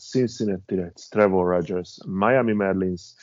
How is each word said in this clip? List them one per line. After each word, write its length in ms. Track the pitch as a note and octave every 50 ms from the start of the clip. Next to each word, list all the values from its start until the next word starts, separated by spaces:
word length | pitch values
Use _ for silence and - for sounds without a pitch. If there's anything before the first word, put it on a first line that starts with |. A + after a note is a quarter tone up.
| - -
Cincinnati 640 | - B2+ B2+ A2+ - - A2+ G#2 F#2+ F#2 - - G2+
Reds, 340 | F#2 F2 E2+ - - - -
Trevor 380 | - G#2+ G#2 G2 F#2+ F#2 F2+
Rogers, 520 | F2+ F2+ F2+ E2+ - F#2 F2+ F2 - - - -
Miami 460 | - F#2+ F#2+ G#2 A2+ C3 C3+ A#2+ A2+
Marlins. 500 | G#2+ G#2 G2+ G2 F#2 F#2 F#2+ F#2 F2+ F2 - - - _